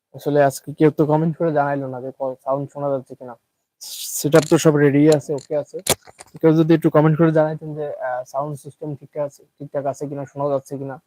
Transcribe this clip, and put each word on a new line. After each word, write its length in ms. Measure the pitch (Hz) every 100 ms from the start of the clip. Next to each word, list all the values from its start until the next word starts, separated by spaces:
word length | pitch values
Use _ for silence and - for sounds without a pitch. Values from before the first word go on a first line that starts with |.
| _ 131
আসলে 280 | 151 147
আজকে 300 | 139 - -
কেউ 180 | 143 156
তো 140 | 156 147
কমেন্ট 320 | 156 165 151
করে 160 | 170
জানাইলো 340 | 147 143 143 135
না 140 | 127
যে 100 | 131 -
ক-, 160 | 135 131
সাউন্ড 260 | 135 139 139
শোনা 160 | 143 143
যাচ্ছে 260 | 135 127 131
কিনা। 200 | 127 113 _ _ _ _
সেটআপ 640 | - - - - 147 156 147
তো 80 | 165
সব 180 | 165 147
রেডি 400 | 143 139 151 151
আছে, 180 | -
ওকে 240 | 143 - 151
আছে। 220 | 139 160 - - _ - - -
কেউ 120 | 165
যদি 200 | 160 160
একটু 160 | 165 160
কমেন্ট 280 | 151 156 151
করে 140 | 165
জানাইতেন 440 | 156 156 156 156 151
যে, 200 | 147 -
আহ, 280 | 127 127
সাউন্ড 340 | 127 135 151 143
সিস্টেম 380 | 147 - 151 143
ঠিকঠাক 280 | 147 156
আছে, 200 | 147 _
ঠিকঠাক 420 | _ - 143 147 139
আছে 220 | 131 139
কিনা, 180 | 143 139
শোনা 240 | 143 143
যাচ্ছে 280 | 135 - 139
কিনা 240 | 135 135